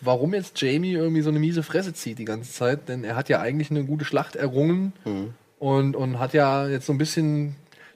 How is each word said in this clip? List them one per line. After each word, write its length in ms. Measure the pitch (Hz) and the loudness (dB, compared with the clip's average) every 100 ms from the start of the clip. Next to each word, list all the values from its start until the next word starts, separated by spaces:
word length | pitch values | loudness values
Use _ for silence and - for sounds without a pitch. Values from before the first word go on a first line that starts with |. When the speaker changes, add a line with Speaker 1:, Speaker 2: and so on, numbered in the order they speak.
Speaker 1:
warum 320 | 127 127 151 | 2 2 2
jetzt 260 | 202 185 - | 0 -4 -2
Jaime 260 | 135 147 185 | 0 2 0
irgendwie 340 | 170 165 160 | 0 2 2
so 80 | 151 | 2
eine 100 | 151 | 2
miese 220 | 160 170 | 2 0
Fresse 300 | 147 165 190 | 0 -2 -2
zieht 240 | - 120 110 | -6 -10 -8
die 60 | 107 | -6
ganze 260 | 110 120 | -6 -8
Zeit, 360 | - 123 143 131 | -2 0 0 -4
denn 140 | 127 | -8
er 120 | 113 120 | -4 -4
hat 120 | 139 | 0
ja 100 | 120 | 0
eigentlich 280 | 110 147 147 | 2 -2 0
eine 140 | 151 | -2
gute 220 | 135 151 147 | 0 -4 0
Schlacht 300 | 139 151 - | -2 -2 -2
errungen 580 | 139 131 156 180 190 - - | 0 2 4 2 0 -4 -6
Speaker 2:
Mhm. 280 | 98 104 117 _ - | -4 -6 -10 _ -6
Speaker 1:
und, 360 | 139 135 139 143 | 0 2 2 0
und 240 | 131 123 | -2 -2
hat 140 | 123 | 0
ja 340 | 156 139 139 139 | 4 4 2 0
jetzt 180 | 135 143 | -4 -2
so 60 | |
ein 40 | 139 | 0
bisschen, 560 | 156 170 156 147 147 139 - - - | 0 0 0 0 -2 -8 -18 -20 -20